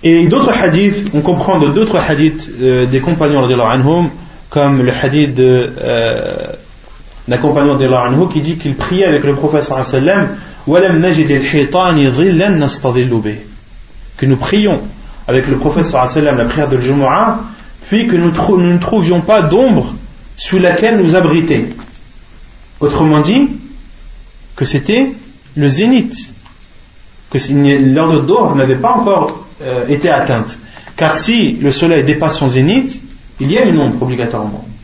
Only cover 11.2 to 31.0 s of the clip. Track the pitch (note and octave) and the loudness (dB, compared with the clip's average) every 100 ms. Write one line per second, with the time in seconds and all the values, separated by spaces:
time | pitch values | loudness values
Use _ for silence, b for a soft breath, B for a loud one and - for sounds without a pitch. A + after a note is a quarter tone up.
11.2 | D3+ C#3 C3+ D3+ C3+ F3+ F#3 D#3+ C#3 B2 | 2 0 0 0 0 0 2 2 2 2
12.2 | F3+ E3 G3+ E3+ C#3+ - C3 B2 B2 A#2 | 2 2 2 0 0 -2 -2 0 0 -2
13.2 | G#2 G#2+ - - - - - - - - | -4 -8 -14 -20 -20 -20 -20 -20 -20 -4
14.2 | C3 C3 - G3+ G#3 C#3+ - - B B | 0 0 0 0 0 -2 -6 -16 B B
15.2 | B B2+ C#3 C3+ D3+ G3 E3+ C3+ B2+ D#3 | B -2 0 -2 0 0 0 0 0 0
16.2 | D3 C3 A#2 D3 C#3+ C3 A#2+ C#3+ C3+ D#3+ | 0 0 -2 -2 0 0 0 0 2 2
17.2 | A3+ A#3 B B B B - G#3+ A#3 F3 | 0 -2 B B B B -4 -2 0 2
18.2 | E3+ D#3+ F#3 F#3+ F3 F3 - A3 E3 F3 | 0 0 0 2 2 2 0 0 2 0
19.2 | - G#3+ D#3+ F#3 C4 G#3 - - - - | 2 2 4 2 4 2 0 -8 -16 -20
20.2 | - - - F#3 F3 E3+ A3 A3 E3+ F3+ | -20 -14 -2 2 2 2 2 2 2 2
21.2 | E3 D#3+ D#3+ B2+ A#2+ - - - - - | 2 2 2 -2 -2 -10 -18 -20 -20 -20
22.2 | - - - - - - D3 D3 D#3 D3+ | -20 -20 -20 -20 -20 -4 -2 0 2 2
23.2 | D3+ B3 C#4+ - - - - - - - | 2 2 0 -2 -14 -20 -20 -20 -20 -20
24.2 | - - - - C3 C#3+ - A3+ C#3 - | -20 -20 -20 -6 -2 -2 0 0 0 -4
25.2 | - - - - C#3 C3+ A3 C4 - - | -20 -20 -12 -2 0 2 2 2 0 -6
26.2 | - - - - - - - - - - | -16 -20 -20 -20 -20 -20 -20 -20 -20 -20
27.2 | - C3+ B2 C#3+ C#3+ C#3 C3+ C#3 D#3+ D#3 | -6 -6 0 2 4 4 4 4 2 2
28.2 | - A3+ - C#3 C3 C3 A#3 C4 - F#3 | 2 2 2 2 2 2 2 0 2 0
29.2 | - - - - C3+ B2 A#2+ C#3+ F3 C#3 | 0 -6 -18 -12 -6 -4 -2 0 0 0
30.2 | - A#2 - - B B B - | 0 -2 -4 -10 B B B -4